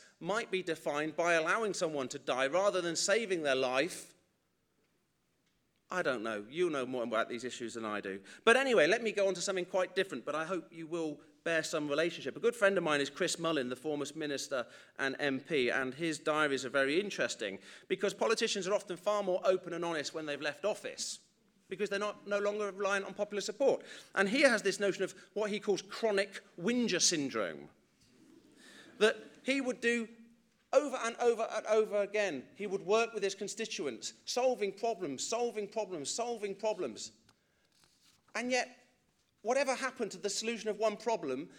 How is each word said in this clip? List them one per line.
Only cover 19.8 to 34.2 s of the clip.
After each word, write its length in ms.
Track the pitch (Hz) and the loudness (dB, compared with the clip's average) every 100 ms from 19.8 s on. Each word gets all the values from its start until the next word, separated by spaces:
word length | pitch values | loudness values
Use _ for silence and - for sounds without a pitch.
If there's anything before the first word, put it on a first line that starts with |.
honest 300 | 170 156 139 | -2 -2 -4
when 140 | 160 156 | -6 -6
they've 160 | 143 | -4
left 240 | 151 143 202 | -4 -2 -2
office, 540 | - 113 - - - _ _ _ _ - | -2 -6 -8 -8 -8 _ _ _ _ -10
because 180 | 92 202 | -6 -2
they're 100 | 202 | -2
not, 280 | 208 - 202 | -4 -6 -4
no 120 | 202 | -2
longer 300 | 208 208 202 | 0 0 -4
reliant 340 | 190 196 196 202 | -2 0 0 -2
on 80 | |
popular 260 | 196 208 202 | -4 -4 -4
support. 420 | 190 - 269 147 - - - | -4 2 4 4 0 -18 -4
And 140 | - 196 | 0 2
he 140 | 269 | 6
has 180 | 277 214 | 6 6
this 180 | 185 180 | 2 0
notion 240 | 202 180 | 0 0
of 120 | 185 - - | -4 -6 -8
what 180 | 202 214 | -2 -2
he 80 | 208 | 0
calls 220 | 208 185 | 0 0
chronic 600 | - - 226 196 202 - - - | -2 -2 2 2 0 -6 -16 -4
whinger 420 | 175 247 233 170 | 0 2 4 4
syndrome, 720 | - 165 135 113 90 73 73 - _ _ _ - - - - - - - - - | 4 2 0 0 -2 -4 -14 -20 _ _ _ -20 -20 -20 -20 -20 -20 -20 -12 2
that 180 | 214 220 - - | 4 4 -6 -6
he 200 | - 277 | 0 0
would 180 | 254 220 | 0 0
do 260 | 233 233 220 - - - _ _ _ | 2 2 -2 -10 -20 -20 _ _ _
over 240 | 269 285 254 | 4 4 0
and 120 | 233 233 | -4 0
over 320 | 240 220 - | 2 2 0
and 120 | 214 - | -4 2
over 360 | 220 208 202 | 2 4 0
again. 440 | 202 208 196 135 - - | 0 0 0 -2 -8 -10
He 100 | 202 | -6
would 180 | 185 | -4
work 300 | 165 220 226 | 2 4 2
with 80 | 220 | 0
his 120 | 190 | -2
constituents, 760 | - 196 - 220 - 147 110 - - | -2 -6 -6 -6 -4 -4 -4 -8 -10